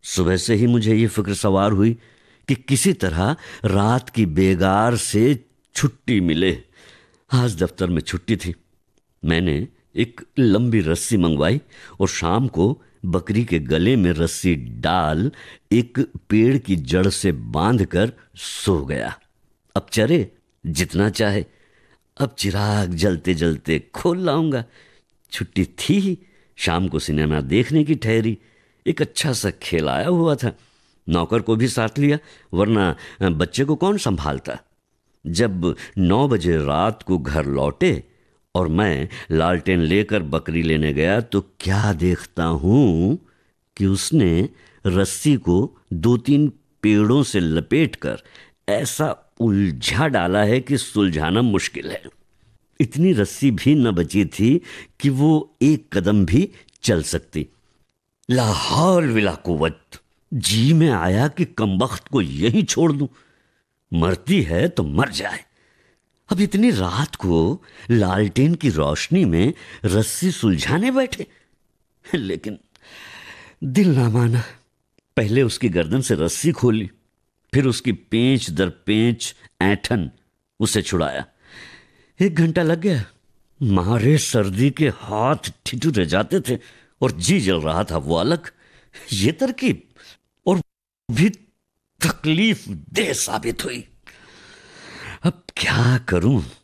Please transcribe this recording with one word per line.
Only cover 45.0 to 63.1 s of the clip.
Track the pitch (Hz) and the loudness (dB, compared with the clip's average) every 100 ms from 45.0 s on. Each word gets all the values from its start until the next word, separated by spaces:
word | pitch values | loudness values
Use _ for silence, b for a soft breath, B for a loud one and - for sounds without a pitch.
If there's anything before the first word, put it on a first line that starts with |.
| 98 - 151 135 | 0 -2 0 0
को | - 87 127 _ _ | 2 0 0 _ _
दो | 85 98 120 | -2 2 2
तीन | 120 143 147 - _ _ | 2 2 2 -2 _ _
पेड़ों | 107 104 107 135 | 2 4 4 2
से | 139 104 | 2 0
लपेटकर | 85 80 82 139 160 - 71 55 B B B B - | 0 -2 0 0 0 -2 -10 -10 B B B B -4
ऐसा | 101 139 - 156 - _ _ | -4 -2 -4 -4 -4 _ _
उलझा | 117 101 98 67 - 82 156 | 0 2 0 -2 -4 0 0
डाला | 120 87 98 | 0 0 2
है | 104 127 | 2 0
कि | 127 139 | 0 -4
सुलझाना | - 107 98 78 78 101 | -2 0 2 2 0 2
मुश्किल | 123 98 - 69 71 | 2 0 -2 -8 -12
है। | - - _ _ _ _ _ _ _ | -12 -16 _ _ _ _ _ _ _
इतनी | 120 139 180 | -4 2 2
रस्सी | 139 101 - 139 | 2 0 0 0
भी | 107 131 | 2 2
न | 151 117 | 4 4
बची | 90 85 98 | 2 0 0
थी | 87 - 110 160 B B B _ | 0 2 2 2 B B B _
कि | 143 | -2
वो | 131 151 151 - _ | 2 2 2 0 _
एक | 135 156 - | 2 2 -2
कदम | - 92 104 | -2 2 2
भी | 90 107 196 B B _ | 4 2 0 B B _
चल | - 90 | 0 0
सकती। | 76 85 - 78 71 _ _ _ _ _ _ _ - | 0 -6 -6 -8 -10 _ _ _ _ _ _ _ -2
ला | 127 113 | 0 2
हौल | 98 - 135 170 180 151 | -2 -2 2 4 4 4
विला | 113 98 | 2 0
कुव्वत। | 78 - 80 80 - _ - _ _ _ | -2 -4 0 -2 -4 _ -20 _ _ _
जी | 135 90 107 127 | -6 -2 2 4
में | 165 160 | 4 4
आया | 107 85 98 147 | 2 2 2 0
कि | - | -2
कमबख्त | 170 - 107 95 113 - - | -6 -2 -2 0 -2 -4 -4
को | 139 | -2
यहीं | 82 69 104 202 | -2 0 0 2
छोड़ | 175 - 165 | 0 0 0
दूं, | 143 139 | 0 -4